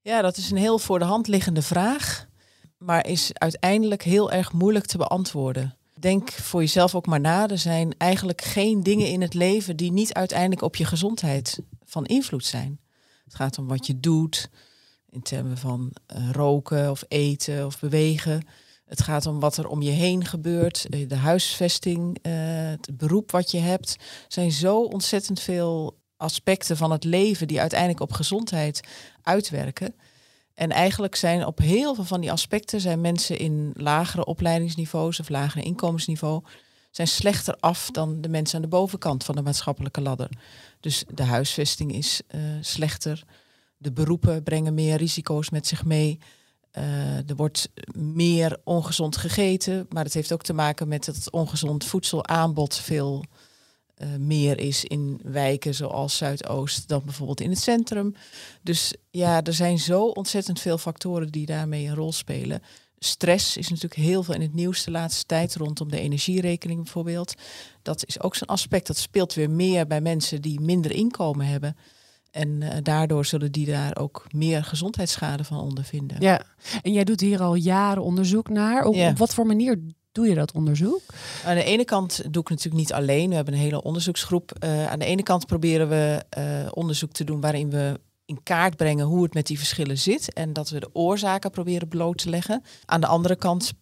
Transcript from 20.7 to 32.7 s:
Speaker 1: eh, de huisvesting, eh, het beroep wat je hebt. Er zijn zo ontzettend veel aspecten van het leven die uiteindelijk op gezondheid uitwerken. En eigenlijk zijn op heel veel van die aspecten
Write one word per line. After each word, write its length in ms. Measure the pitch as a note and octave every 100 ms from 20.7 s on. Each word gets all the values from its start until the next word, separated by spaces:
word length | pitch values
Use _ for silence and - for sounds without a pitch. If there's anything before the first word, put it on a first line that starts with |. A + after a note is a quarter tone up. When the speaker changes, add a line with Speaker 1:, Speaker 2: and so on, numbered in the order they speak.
| - -
Speaker 1:
eh, 180 | C#3+ C#3
de 80 | C3+
huisvesting, 1000 | C#3 F3+ - - F3 - - E3+ F3 F3
eh, 100 | E3+ E3 D#3+ D#3+ D#3+
het 260 | D3+ - C3+
beroep 340 | D#3 F#3+ -
wat 200 | F3+ F3+
je 80 | F3
hebt. 380 | E3+ F#3 - -
Er 240 | - - -
zijn 240 | - F3
zo 280 | D3 F3+ G#3+
ontzettend 580 | A#3 G3 F#3 G3+ - F#3+
veel 580 | - F3+ E3+ E3 D#3 - _ _
aspecten 600 | D#3+ - - F#3+ - D#3
van 140 | D#3+
het 140 | D#3
leven 440 | E3 F3 G3+ G3 D#3
die 120 | D3+
uiteindelijk 400 | E3 - F3+ E3+
op 120 | E3
gezondheid 680 | - D#3 G3 A3+ E3 D3+ D3 - - - _
uitwerken. 720 | - F#3+ G#3 D3 C3+ - F#3 - _ _ _ _ _
En 160 | - E3
eigenlijk 440 | - F3+ - G3
zijn 320 | - E3+ F3 -
op 120 | D#3+
heel 360 | D3+ G3+ D4
veel 100 | B3+
van 160 | F3+ F3+
die 120 | F3
aspecten 480 | E3 - G#3+ G#3